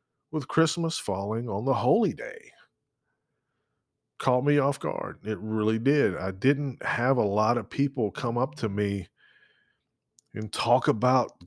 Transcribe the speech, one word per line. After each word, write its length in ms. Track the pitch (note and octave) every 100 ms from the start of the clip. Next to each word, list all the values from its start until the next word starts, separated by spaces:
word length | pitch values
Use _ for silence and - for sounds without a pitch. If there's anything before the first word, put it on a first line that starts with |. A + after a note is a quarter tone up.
| _ _ _
with 160 | D#3 C3+
Christmas 500 | - D#3+ - E3 -
falling 500 | - F#2+ G2+ A2 A#2+
on 160 | G2+ B2+
the 80 |
holy 380 | A2+ A#2+ G3+ G3+
day. 380 | - A#1 - - _ _ _ _ _ _ _ _ _ _ _ _ _ _ _ _ -
Caught 260 | - B2+
me 140 | C#3+ D3
off 200 | C#3 C#3
guard. 460 | - G1+ - - G#2+
It 120 | F#2+
really 380 | A2 A2 G#2+ A2
did. 380 | B2 D3 A2+ E2
I 140 | F#2
didn't 520 | F#2 B2+ C#3+ C#3+ -
have 340 | - - B2 B2+
a 40 |
lot 340 | G#2 G#2 A#2 A#2+
of 100 | G#2
people 400 | - C#3 C#3 G#2+
come 260 | - B2 A#2+
up 160 | C3+ -
to 120 | A2
me 400 | G2+ G2+ G2+ F#2 _ _ _ _ _ _ _ _ _ _ _ _
and 180 | G#2+ G#2+
talk 360 | - A#2+ B2+ D3
about 440 | A2+ B2+ C3 - -